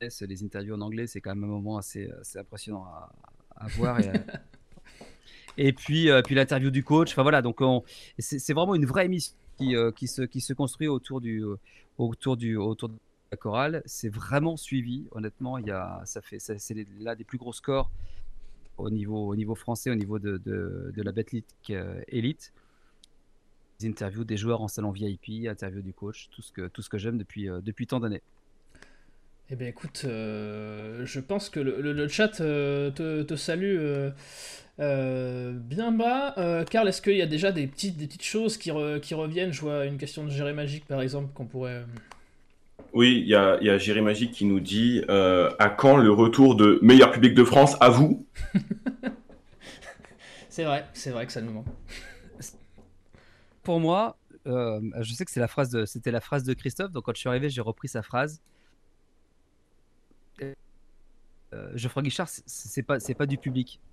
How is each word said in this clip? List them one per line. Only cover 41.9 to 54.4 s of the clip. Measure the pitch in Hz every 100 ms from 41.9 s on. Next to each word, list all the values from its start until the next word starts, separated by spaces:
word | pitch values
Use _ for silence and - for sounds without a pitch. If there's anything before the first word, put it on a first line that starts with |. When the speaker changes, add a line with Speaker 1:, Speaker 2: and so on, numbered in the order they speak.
| 117 - - - _ _ _ _ - -
Speaker 3:
Oui, | 117 123 123
il | -
y |
a, | 104 98 -
il | 104
y |
a | 98
Géré | 107 104
Magique | 107 107 120
qui | -
nous | 101 95
dit, | 87 104 120 120 -
euh, « | 98 92 90 80 -
À | 104
quand | - 135 139
le | 110
retour | 104 113 123 135 110
de | 104 92
meilleur | 110 131 120
public | 120 120
de | 113
France ? | 120 139 143 -
À | 123
vous ? » | 120 151 - - - -
Speaker 2:
<laughs> | - - - 254 - 254 - - - _ - - - - - - - - - -
C'est | -
vrai, | 160 143 147
c'est | - 135
vrai | 120
que | 127
ça | 123
nous | 113
manque. | 110 127 - - - - - - - - - - - - _ _ - _ _ _ _
Speaker 1:
Pour | - 170
moi, | 160 185 226 - _ -